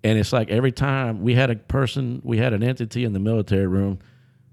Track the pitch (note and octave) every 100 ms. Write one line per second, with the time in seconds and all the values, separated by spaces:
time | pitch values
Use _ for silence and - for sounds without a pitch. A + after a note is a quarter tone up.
0 | A2 A2 G2+ B2+ A2 G#2+ C3 A#2 C#3 C3+
1 | B2 A2 A2+ B2 C3 A2 - A#2+ B2+ C#3+
2 | B2+ B2+ B2 A2+ B2 G#2 A#2 B2+ A2+ A#2+
3 | A#2+ G2 G#2 A2+ G2 G2 F#2+ F#2+ G2 G2
4 | - _ _ _ _